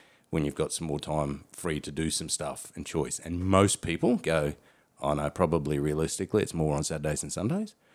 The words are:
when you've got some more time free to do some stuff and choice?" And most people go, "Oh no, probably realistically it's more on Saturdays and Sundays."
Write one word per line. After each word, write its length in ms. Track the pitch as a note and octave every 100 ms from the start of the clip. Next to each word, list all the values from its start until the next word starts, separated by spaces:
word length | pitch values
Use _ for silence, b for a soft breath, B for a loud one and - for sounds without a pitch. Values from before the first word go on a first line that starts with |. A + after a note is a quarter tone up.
| b b b
when 160 | E2 D2
you've 100 | -
got 160 | D2+
some 160 | - E2
more 140 | D2
time 420 | - D2+ D2 C#2+ -
free 300 | - F2 D2+
to 100 | -
do 180 | D2 D#2+
some 200 | - -
stuff 420 | - D2 C2+ - -
and 100 | -
choice?" 340 | E2 C2 -
And 220 | E2 F2 F#2
most 360 | F#2+ G2 -
people 340 | - E2 - A#3+
go, 380 | - D#2+ D2 - b b b -
"Oh 120 | C#2+
no, 160 | D2 D2
probably 500 | - F2 E2 C#2+ D2
realistically 640 | D2+ D2+ D#2+ - F#2 G#2+
it's 100 | G2
more 220 | E2+ D#2 D2
on 60 | D#2
Saturdays 380 | D#2+ D2+ D2+
and 80 | D2
Sundays." 440 | - G2 F3+ A3 - b